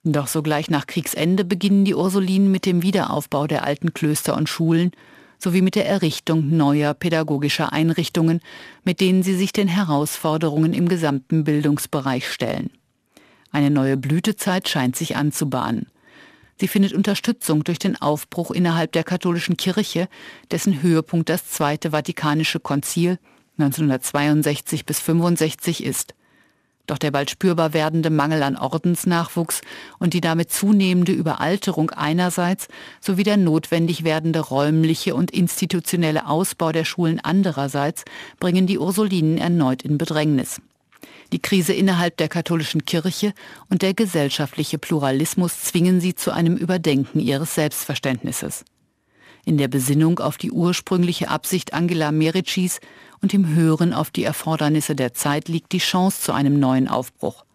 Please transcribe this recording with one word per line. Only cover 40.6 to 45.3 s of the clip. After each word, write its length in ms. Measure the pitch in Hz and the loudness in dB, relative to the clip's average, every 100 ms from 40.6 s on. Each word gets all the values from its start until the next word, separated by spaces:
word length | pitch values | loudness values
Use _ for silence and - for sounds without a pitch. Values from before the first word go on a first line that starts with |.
| _ _ _ _ - - - | _ _ _ _ -20 -20 -8
Die 80 | 170 | -6
Krise 320 | - 196 165 | 0 0 2
innerhalb 440 | 180 196 175 175 - | 2 2 2 0 0
der 100 | 156 | -2
katholischen 580 | 175 - 170 147 156 - | -2 -2 -2 0 -4 -2
Kirche 480 | 175 175 - 208 - - - - | -2 -2 -2 -4 -4 -20 -20 -4
und 140 | 185 | 0
der 140 | 190 190 | 0 0
gesellschaftliche 840 | 208 170 139 - 147 - 151 151 | 0 0 0 -2 -6 -4 -4 -6
Pluralismus 840 | - 156 139 135 160 | -2 0 2 0 0